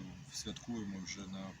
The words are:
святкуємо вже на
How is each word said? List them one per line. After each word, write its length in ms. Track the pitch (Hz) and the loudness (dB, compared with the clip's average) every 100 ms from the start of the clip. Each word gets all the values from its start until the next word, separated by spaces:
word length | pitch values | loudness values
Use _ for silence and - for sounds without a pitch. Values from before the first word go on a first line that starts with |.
| 92 90 - | -2 -4 -2
святкуємо 640 | - 113 - - 117 101 95 | 0 0 0 2 2 2 2
вже 160 | 87 95 | 0 -2
на 300 | 95 95 95 - | 0 0 0 -4